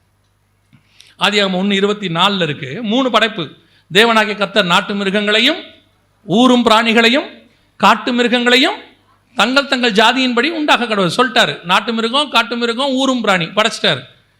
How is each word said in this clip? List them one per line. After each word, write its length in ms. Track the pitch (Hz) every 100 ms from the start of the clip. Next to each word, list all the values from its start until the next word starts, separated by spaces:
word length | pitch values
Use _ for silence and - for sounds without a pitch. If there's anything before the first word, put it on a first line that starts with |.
| _ _ _ _ _ _ _ _ _ _ - _
ஆதியாகமம் 420 | 185 208 196 180
ஒண்ணு 80 | 196
இருபத்தி 360 | 196 202 202 190
நாலுல 340 | 165 190 196
இருக்கு, 380 | 160 143 127 170
மூணு 300 | 226 233 254
படைப்பு. 380 | 220 220 214 139 - _ _ _
தேவனாகிய 440 | 175 233 220 208 202
கர்த்தர் 280 | 190 220 185
நாட்டு 280 | 180 196
மிருகங்களையும் 720 | 202 196 208 208 214 254 359 - - _ _ _ _ -
ஊரும் 400 | 196 254 247 226
பிராணிகளையும் 720 | 214 233 226 233 269 359 - _ _ _ _
காட்டு 360 | 196 226 262
மிருகங்களையும் 720 | 240 240 247 240 247 320 427 - _ _ _ _ -
தங்கள் 320 | 214 269 277
தங்கள் 240 | 254 240
ஜாதியின்படி 580 | 202 220 254 254 233 277
உண்டாக 380 | 339 302 254 233
கடவுள் 240 | 208 180 -
சொல்லிட்டாரு. 460 | 247 240 180 139
நாட்டு 300 | 170 196 220
மிருகம், 360 | 226 226 269 294
காட்டு 260 | 240 226 240
மிருகம், 340 | 240 226 277
ஊரும் 320 | 262 269 254
பிராணி 240 | 208 185 165
படைச்சிட்டாரு. 540 | 208 220 - 202 135 - _ _ _